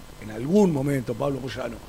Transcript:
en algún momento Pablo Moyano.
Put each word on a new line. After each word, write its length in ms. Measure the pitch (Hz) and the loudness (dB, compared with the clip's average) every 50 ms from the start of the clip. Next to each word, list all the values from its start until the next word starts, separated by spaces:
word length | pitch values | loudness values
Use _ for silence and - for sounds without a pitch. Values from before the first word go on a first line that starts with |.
| - - - - | -16 -16 -16 -14
en 80 | 107 107 | -12 -10
algún 420 | 107 110 123 147 185 214 208 180 | -8 -6 0 4 6 6 6 6
momento 400 | 156 139 135 143 143 131 113 123 120 | 4 2 2 0 0 0 0 -2 -2
Pablo 240 | 113 139 143 139 123 | -2 -2 -2 -2 -4
Moyano. 360 | 127 127 107 127 123 117 117 - - | -6 -8 -6 -6 -8 -8 -8 -12 -14